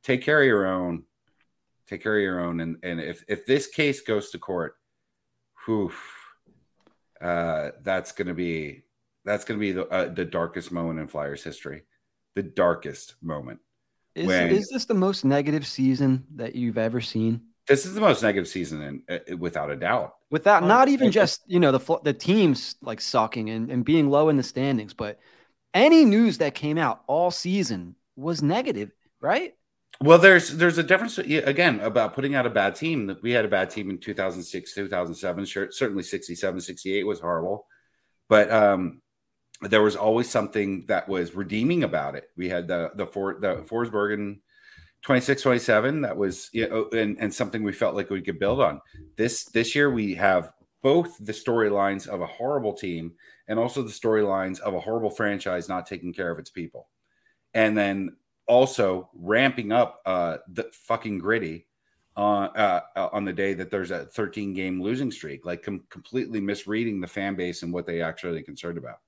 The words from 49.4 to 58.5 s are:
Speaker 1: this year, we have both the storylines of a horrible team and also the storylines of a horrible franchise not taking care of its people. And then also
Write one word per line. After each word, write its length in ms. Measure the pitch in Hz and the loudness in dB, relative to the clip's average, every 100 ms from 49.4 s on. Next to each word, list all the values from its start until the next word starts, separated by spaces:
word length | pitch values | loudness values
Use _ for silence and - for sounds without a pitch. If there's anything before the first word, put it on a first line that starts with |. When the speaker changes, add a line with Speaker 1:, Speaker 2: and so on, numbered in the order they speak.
| - | -2
Speaker 1:
this 280 | 113 117 | 0 0
year, 160 | 143 143 | 2 2
we 240 | 120 104 | 2 -2
have 380 | 85 101 92 82 _ _ _ | 0 2 2 0 _ _ _
both 360 | 135 160 170 - | 2 4 2 -8
the 140 | 107 | -10
storylines 720 | 107 - 117 107 101 98 98 - | -8 -2 0 2 2 0 -2 -6
of 140 | 101 | -8
a 60 | 85 | -8
horrible 460 | - 123 143 110 | -6 -4 -2 -2
team 420 | 101 98 82 82 - _ _ - | -6 -6 -6 -8 -14 _ _ -6
and 100 | 107 | -2
also 240 | 120 139 | -2 -2
the 80 | 113 | -6
storylines 680 | - 117 110 104 98 92 92 | -4 2 2 2 0 -4 -4
of 140 | 107 | -4
a 60 | 92 | -4
horrible 300 | 92 117 107 | -4 -2 -4
franchise 580 | - 107 98 98 90 85 | -2 -2 -2 -4 -4 -4
not 180 | 92 85 | -8 -8
taking 260 | 92 90 | -10 -10
care 180 | 87 90 | -6 -6
of 80 | 80 | -6
its 120 | 78 | -10
people. 380 | - 82 62 - _ _ _ _ _ _ | -12 -12 -14 -20 _ _ _ _ _ _
And 240 | 113 110 107 | 0 2 2
then 400 | 101 98 92 - _ _ | 0 -2 -6 -10 _ _
also 640 | - | 4